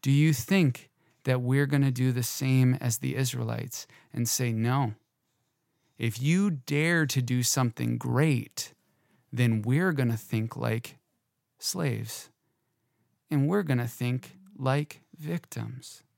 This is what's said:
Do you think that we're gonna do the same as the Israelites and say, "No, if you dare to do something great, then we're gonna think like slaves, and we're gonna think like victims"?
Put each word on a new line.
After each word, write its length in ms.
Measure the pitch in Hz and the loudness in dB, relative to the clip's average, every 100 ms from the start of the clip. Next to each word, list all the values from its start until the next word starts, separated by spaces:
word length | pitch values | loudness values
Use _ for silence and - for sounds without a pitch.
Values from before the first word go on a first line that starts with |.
Do 100 | 139 | 4
you 220 | 139 156 | 6 6
think 560 | 143 - 196 151 120 - _ _ _ | 4 2 4 4 2 -10 _ _ _
that 180 | - 127 | -2 0
we're 240 | 123 135 143 | 2 2 2
gonna 260 | 143 135 | 2 2
do 200 | 123 127 | 2 0
the 120 | 123 | 0
same 500 | 123 - 131 131 127 | -2 -2 2 4 4
as 240 | 127 123 - | 2 -2 -2
the 180 | 131 131 | -4 -2
Israelites 720 | 131 123 113 117 123 - - - _ | -2 -2 -4 -6 -8 -12 -16 -20 _
and 160 | - 120 | -4 -2
say, 240 | - 123 | 0 -2
"No, 440 | 113 113 131 127 107 _ _ _ _ _ _ _ _ _ _ | 0 0 0 0 -6 _ _ _ _ _ _ _ _ _ _
if 240 | 117 113 | -4 0
you 300 | 139 175 202 | 2 2 2
dare 540 | 151 - 143 160 170 151 | -2 -2 -2 2 2 2
to 160 | 135 | 0
do 200 | 120 123 | 0 0
something 560 | 123 - 123 - 120 117 | 0 0 0 -2 -2 -2
great, 760 | 120 123 160 123 - - - _ _ _ _ _ _ | 0 2 2 2 -4 -12 -12 _ _ _ _ _ _
then 300 | 123 120 113 | 0 2 2
we're 320 | 107 139 185 | 0 2 2
gonna 240 | 147 123 110 | 2 0 -2
think 400 | - 113 110 - | -4 -4 -4 -4
like 400 | 117 113 - - _ _ _ _ _ _ | -4 -4 -6 -20 _ _ _ _ _ _
slaves, 720 | - 185 151 110 110 - - _ _ _ _ _ _ _ _ _ _ | -8 -4 -4 -4 -8 -12 -16 _ _ _ _ _ _ _ _ _ _
and 160 | 147 143 | 0 2
we're 160 | 196 | 0
gonna 240 | 170 127 120 | 0 0 -2
think 500 | - 123 123 - - - - | -4 -4 -4 -6 -20 -20 -6
like 440 | 131 139 151 - _ - | 0 0 -2 -12 _ -16
victims"? 840 | 151 170 - - 110 127 - - _ | -8 -8 -8 -10 -10 -10 -16 -20 _